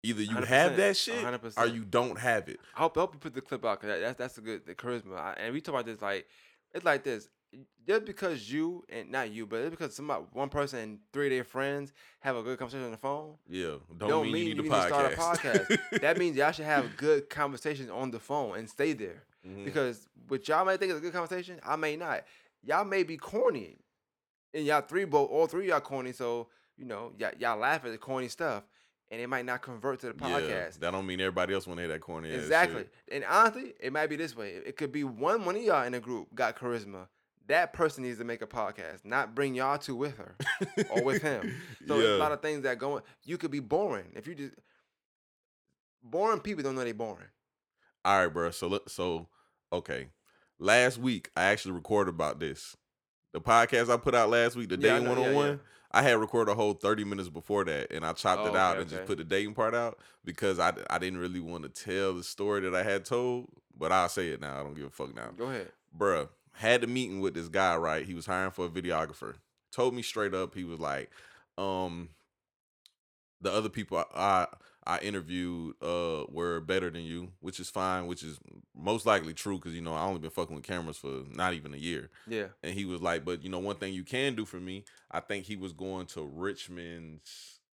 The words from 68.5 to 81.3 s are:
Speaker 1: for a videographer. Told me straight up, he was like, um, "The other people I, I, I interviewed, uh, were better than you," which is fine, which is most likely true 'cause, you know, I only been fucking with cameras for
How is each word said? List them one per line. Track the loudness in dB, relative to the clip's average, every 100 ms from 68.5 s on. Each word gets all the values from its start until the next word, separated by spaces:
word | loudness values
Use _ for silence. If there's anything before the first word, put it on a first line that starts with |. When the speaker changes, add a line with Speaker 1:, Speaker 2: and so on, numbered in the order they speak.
Speaker 1:
for | -2 -4
a |
videographer. | -2 -2 0 -2 -6 -14 -14 _ _ _
Told | 0 0
me | 0
straight | -6 -2 0
up, | 0 -2 -6
he |
was | -8 -6
like, | -4 -4 -6 -16 -20 -20 _ -6
um, | -2 0 -2 -6 -12 _ _ _ _ _ _ _ _ _ _ _ _ _
"The | -2
other | 0 0
people | -6 -4 -4
I, | -4
I, | 0 4 4 2 -6 -20 _ -4
I | -2
interviewed, | -2 -6 -4 -4 -4 -6 -8 -6
uh, | -2 0 0 -2 -6
were | -4 -2 -2
better | 0 0 0
than | -6
you," | -8 -10 -10 -12
which | -12 -10
is | -8
fine, | -2 0 0 -2
which | -6
is | -10 -14 -18 -20 _ -6
most | -2 2 4
likely | 4 2
true | -6 -4 -4
'cause, | -6
you | -8
know, | -6
I | -2
only | -2 -2
been | -4
fucking | -4 -4 -6
with | -6
cameras | -6 -6 -10
for | -8 -8 -10